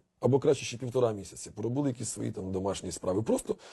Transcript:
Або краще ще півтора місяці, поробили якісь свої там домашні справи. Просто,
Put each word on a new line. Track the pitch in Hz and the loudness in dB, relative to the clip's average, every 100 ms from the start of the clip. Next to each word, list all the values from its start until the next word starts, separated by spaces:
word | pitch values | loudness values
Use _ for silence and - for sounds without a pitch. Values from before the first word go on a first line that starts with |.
| _ - | _ 0
Або | 120 131 | 4 6
краще | 143 135 117 | 6 2 0
ще | 117 | -6
півтора | 127 127 117 | -2 2 2
місяці, | 104 92 - - | 0 -8 -12 -12
поробили | - 113 131 143 | -6 -2 0 0
якісь | 120 110 | -2 -6
свої | 107 113 | -4 -4
там | 107 95 | -4 -4
домашні | 95 98 92 92 | -2 0 -2 -4
справи. | - 92 92 | -4 0 0
Просто, | 123 262 - - - | 2 0 0 -6 -6